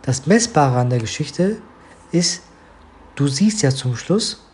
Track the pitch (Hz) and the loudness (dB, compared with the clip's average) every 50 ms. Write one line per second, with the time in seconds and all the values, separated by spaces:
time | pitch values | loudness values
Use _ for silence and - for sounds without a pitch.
0 | - - 127 - - 156 202 240 233 - - 156 143 131 123 123 123 123 127 120 | -2 -4 -4 -4 2 2 2 2 2 2 2 2 2 4 2 2 0 0 0 -2
1 | 113 107 - - 156 - - - 175 196 220 214 - - - - - - - - | -2 -4 -6 -6 -8 -6 -2 -2 -2 -2 -2 -4 -12 -20 -20 -20 -20 -20 -20 -20
2 | - - - 170 175 - - - - - - - - - - - - - - - | -12 -2 0 0 0 0 -4 -6 -12 -20 -20 -20 -20 -20 -20 -20 -20 -20 -20 -20
3 | - - - - 139 143 131 - 196 214 214 - - 135 131 - - 127 120 117 | -20 -18 -4 -2 -2 -2 2 2 2 2 2 2 0 0 0 0 -4 -4 -6 -6
4 | - - 175 220 220 - - - - _ | -2 0 0 0 0 -4 -8 -12 -18 _